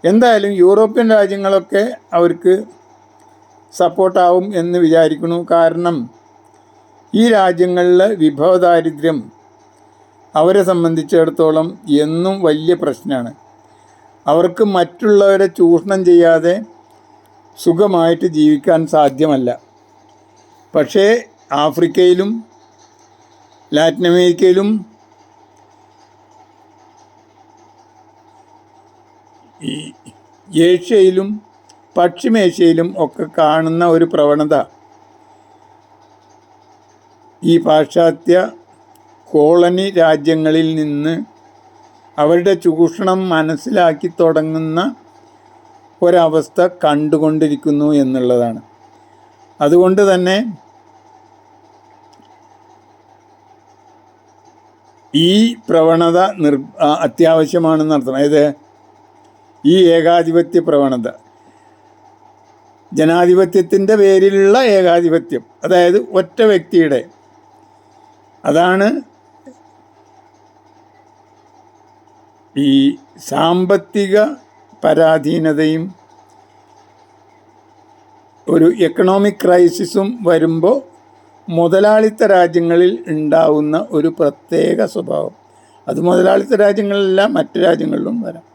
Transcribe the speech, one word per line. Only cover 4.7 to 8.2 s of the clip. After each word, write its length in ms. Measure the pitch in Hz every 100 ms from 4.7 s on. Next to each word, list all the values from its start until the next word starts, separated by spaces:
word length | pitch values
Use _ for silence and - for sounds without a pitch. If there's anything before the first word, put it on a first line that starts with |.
| 175
വിചാരിക്കുന്നു. 680 | 165 165 165 160 165 170 165
കാരണം 600 | 170 165 165 175 165 117 _ _ _ _ _ _ _ _ _ _
ഈ 140 | 208 233
രാജ്യങ്ങളിലെ 880 | 214 190 170 180 180 180 180 202
വിഭവ 420 | 202